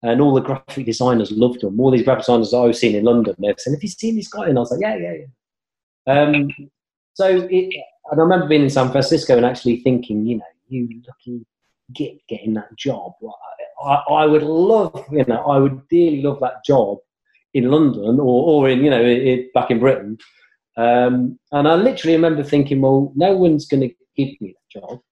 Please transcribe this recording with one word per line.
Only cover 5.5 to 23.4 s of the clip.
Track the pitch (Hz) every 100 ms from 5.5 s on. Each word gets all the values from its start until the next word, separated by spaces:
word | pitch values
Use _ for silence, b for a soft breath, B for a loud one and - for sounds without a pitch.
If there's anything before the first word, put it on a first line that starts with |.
| _ _ _ _ _ -
yeah." |
Um, | 139 147 147 143 - 143 _ _ _ _
so | - 190
it, | 185 180 185 185 - - _ -
and | 151
I |
remember | 165 185 151
being | 151
in | 139
San | 139 127
Francisco | 139 135 160 - 123
and | 123
actually | 123 127 117
thinking, | - 127 - 107
you | 110 117
know, | - _ _
"You | 131 120 113 123
lucky | - - 120 113 _ _ _ _
git | 123 143 - _
getting | 110 -
that | 107 - -
job." | 139 110 92 - 110 - - - - -
I, | 139
I, | 139 139 151
I | 156
would | 151
love, | 147 160 185 220 185 - -
you | 147
know, | 123 117
I | - 139
would | 135 135 -
dearly | 170 170 143
love | 143 135
that | 127 -
job | - 139 104 101 _ _ _ _ _
in | 139 123
London | 147 151 110 104 127
or, | 139 123 160 151
or | 135
in, | 127
you | 147
know, | 127
i-, | 120 120 135
i-, | 127 -
back | 123 120
in | 117
Britain. | 110 101 101 110 b b b b _ -
Um, | 117 120 123 127 127 - _
and | 143 147
I |
literally | 170 220 - 160 165
remember | 165 156
thinking, | 143 147 139 139
"Well, | 135 135 139
no | 139 175
one's | 190